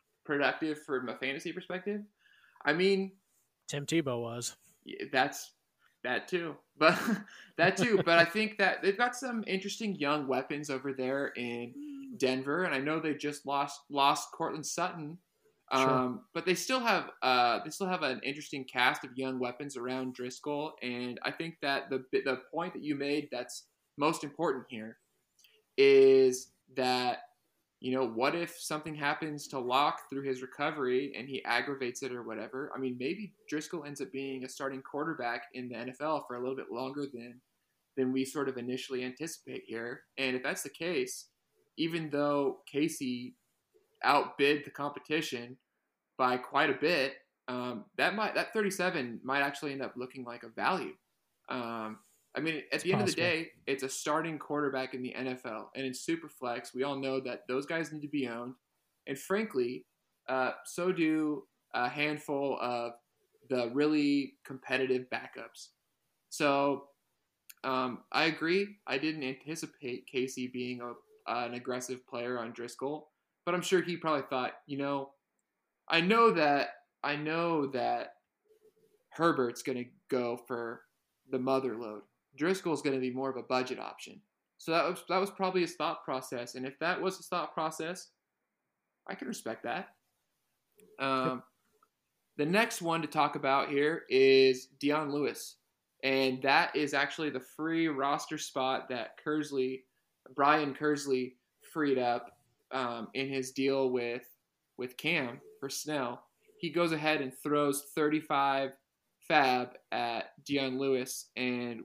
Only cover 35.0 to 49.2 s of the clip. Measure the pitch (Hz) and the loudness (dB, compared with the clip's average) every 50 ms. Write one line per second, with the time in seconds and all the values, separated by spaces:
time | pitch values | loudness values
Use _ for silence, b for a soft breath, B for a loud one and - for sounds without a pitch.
35 | 151 165 156 - 123 120 120 123 - - - 127 123 123 120 113 120 127 127 - | -4 -4 -4 -4 -2 -2 -2 -4 -6 -10 -10 -10 -8 -8 -6 -6 -6 -8 -6 -4
36 | 143 156 156 143 147 - 123 123 123 131 135 135 - - 107 120 131 131 139 147 | 0 0 0 0 -2 -4 -6 -4 -4 -4 -4 -4 -6 -6 -6 -4 -4 -4 -4 -4
37 | 143 135 131 117 117 120 120 127 _ _ _ _ _ _ _ _ _ _ _ 135 | -6 -6 -6 -10 -12 -14 -16 -20 _ _ _ _ _ _ _ _ _ _ _ 0
38 | 131 127 127 131 131 131 - 156 139 135 127 123 120 123 127 131 - - 135 123 | 0 2 2 0 0 -2 -2 -2 -2 -2 -4 -4 -4 -4 -4 -6 -4 -6 -4 -4
39 | 127 127 127 - 151 160 - - _ 135 131 127 - - 110 113 117 120 135 147 | -4 -6 -6 -8 -10 -10 -10 -12 _ -12 -12 -12 -10 -8 -8 -8 -6 -8 -8 -12
40 | - _ _ - 135 131 127 127 127 143 190 - - 143 - - 165 175 175 143 | -14 _ _ -4 -2 -2 0 0 -2 -2 -4 -4 -8 -10 -10 -6 -4 -2 0 0
41 | 127 127 - - - - _ _ _ _ _ _ _ _ _ - 160 165 165 170 | -2 -2 -6 -10 -14 -18 _ _ _ _ _ _ _ _ _ -4 -2 -2 -2 -2
42 | 160 147 143 143 147 147 147 143 139 135 131 - - - - 139 151 165 156 - | -4 -2 0 0 2 2 2 2 2 2 0 -4 -10 -6 -2 0 0 0 0 -2
43 | 143 127 123 120 123 127 - _ _ _ _ _ _ _ _ _ _ _ _ _ | -4 -4 -4 -6 -8 -12 -14 _ _ _ _ _ _ _ _ _ _ _ _ _
44 | - 123 143 143 - - - - 139 139 151 143 143 139 - - 143 143 - 139 | 4 4 6 6 4 2 2 2 4 4 4 2 -2 -6 -8 -6 -6 -6 -8 -10
45 | - - 151 165 156 - 131 120 120 120 131 - _ _ _ _ _ _ _ _ | -6 -2 -2 -2 -2 -2 -6 -8 -8 -10 -14 -18 _ _ _ _ _ _ _ _
46 | _ _ _ - 131 123 127 127 - - - 139 156 151 131 - 143 160 175 151 | _ _ _ 0 2 2 2 0 -4 0 2 2 4 4 2 2 2 2 4 2
47 | 131 135 - - _ _ _ _ _ - 127 123 123 123 120 - - - _ - | 2 0 -2 -8 _ _ _ _ _ -8 -6 -6 -4 -6 -6 -8 -12 -10 _ 0
48 | 135 175 185 214 214 185 - 156 175 - - 220 208 196 196 - 180 185 180 160 | 2 2 2 0 -2 0 0 0 -2 0 0 0 0 0 0 0 0 0 0 -2
49 | 127 120 113 - | -4 -4 -8 -8